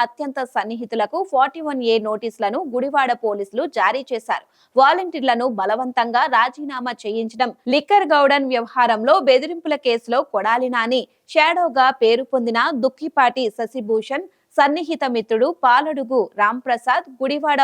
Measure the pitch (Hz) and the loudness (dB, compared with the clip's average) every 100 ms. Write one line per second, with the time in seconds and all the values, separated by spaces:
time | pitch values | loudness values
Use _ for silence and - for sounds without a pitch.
0 | 233 - 285 269 254 233 202 226 233 233 | -4 -4 -10 -8 -6 -4 -6 -6 -6 -4
1 | 208 330 381 269 277 330 311 277 233 226 | -2 -4 -2 0 0 0 -6 -4 0 0
2 | 214 214 233 - 208 240 349 240 269 285 | 0 -4 -6 -4 -4 -4 -4 -4 -2 0
3 | 262 240 226 208 196 220 320 - 190 240 | 0 0 -2 -4 -6 -6 -4 0 0 0
4 | - 233 - 180 - _ _ 240 269 349 | -4 -8 -4 -6 -8 _ _ 4 4 4
5 | 370 311 262 233 254 214 190 220 254 247 | -2 -4 0 0 0 -2 -2 -2 -2 -4
6 | 233 240 302 247 247 262 294 262 247 240 | 0 0 2 2 2 -2 -10 -8 -8 -8
7 | 214 220 226 226 247 - - 277 294 403 | -6 -4 -4 -2 -4 -4 -2 0 2 2
8 | 349 294 277 285 269 254 233 262 240 220 | 4 4 4 2 0 -2 -2 0 2 2
9 | 233 359 277 262 302 339 320 294 262 233 | 2 4 4 4 2 -8 -4 -4 0 -2
10 | 226 240 - 214 208 240 254 233 226 240 | 0 -2 0 -2 0 0 0 -2 0 -2
11 | 208 _ - 320 311 339 339 254 262 269 | -4 _ -6 0 2 2 0 2 2 4
12 | 226 233 262 262 233 233 269 285 254 262 | 2 2 0 -2 0 0 0 0 -2 -4
13 | 311 - 254 254 240 208 226 262 214 226 | -6 2 2 2 -4 -4 -8 -6 -2 -2
14 | 214 277 381 _ _ - 277 302 311 311 | -2 -6 -8 _ _ 0 2 2 -4 -4
15 | 269 240 214 220 269 349 254 247 302 285 | -2 -2 -2 0 0 2 4 4 2 -4
16 | 247 262 185 - 208 247 254 233 254 262 | -2 -2 -2 0 0 0 -2 -2 0 -2
17 | 349 254 262 294 302 285 | -2 -6 -4 -2 0 2